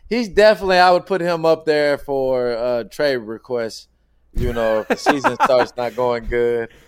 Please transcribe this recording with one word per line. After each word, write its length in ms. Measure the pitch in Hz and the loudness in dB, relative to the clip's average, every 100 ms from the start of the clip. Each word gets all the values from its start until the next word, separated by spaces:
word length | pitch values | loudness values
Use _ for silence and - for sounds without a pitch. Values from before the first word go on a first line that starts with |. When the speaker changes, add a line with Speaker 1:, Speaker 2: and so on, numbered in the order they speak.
| - | -6
Speaker 1:
he's 200 | 226 220 | -4 -2
definitely, 500 | 165 214 185 190 180 | 4 4 4 2 4
I 100 | 180 | 6
would 160 | 180 - | 4 0
put 160 | 185 | -2
him 240 | 175 165 160 | -2 0 2
up 200 | 160 160 | 2 2
there 340 | 151 147 139 | 0 0 -2
for, 540 | - 139 131 127 123 113 | -4 -4 -2 -2 -2 -2
uh, 280 | 123 120 107 | -2 -4 -6
trade 320 | - 147 127 | -2 -2 -2
requests, 720 | 107 110 - 120 113 - - _ _ _ _ | -6 -14 -8 -6 -6 -10 -20 _ _ _ _
you 200 | - 123 | -4 -4
know, 260 | 117 113 110 | -2 0 0
if 80 | - | -2
the 80 | - | -2
season 400 | - 143 - 240 | 0 0 -2 0
Speaker 2:
<laughs> 80 | |
Speaker 1:
starts 300 | 277 127 123 - | 2 2 0 -4
not 180 | 120 110 | -6 -2
going 300 | 123 120 110 | -2 -2 -4
good. 420 | 120 120 120 113 - | -2 0 -2 -6 -12